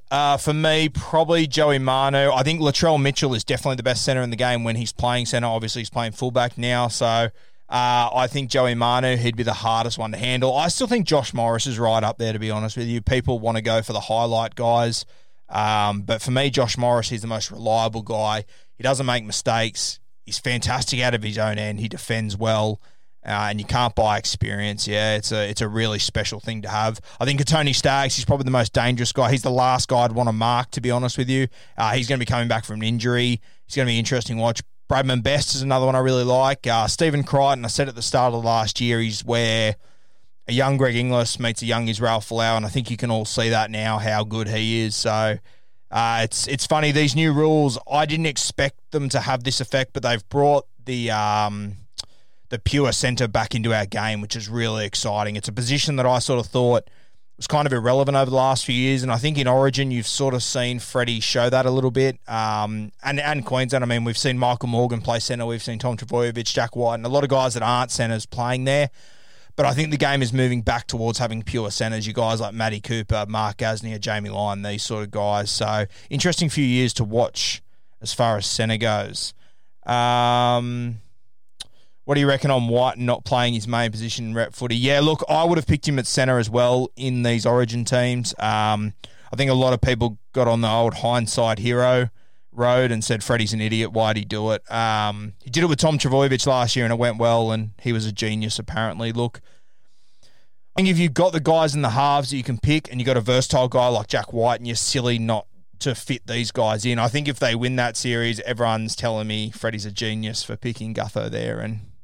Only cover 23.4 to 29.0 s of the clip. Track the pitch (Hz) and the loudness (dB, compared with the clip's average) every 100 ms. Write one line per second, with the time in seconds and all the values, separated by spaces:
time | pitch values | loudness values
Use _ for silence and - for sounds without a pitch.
23.4 | 104 104 101 120 120 117 110 104 - - | -2 -2 -2 0 2 2 2 2 -2 -4
24.4 | 107 101 104 101 - 104 107 107 107 110 | -4 -2 -4 -4 -2 0 2 0 -2 -2
25.4 | 101 104 110 110 113 104 - 117 101 104 | -2 -2 -4 0 -2 0 -2 -2 -4 -6
26.4 | - 113 98 107 110 110 - - 127 139 | -8 -8 -4 -2 0 -2 -8 -4 0 0
27.4 | 139 156 143 131 147 135 135 - - 143 | 2 2 2 2 2 2 2 0 0 0
28.4 | 131 131 113 - 120 123 | 2 2 2 2 2 2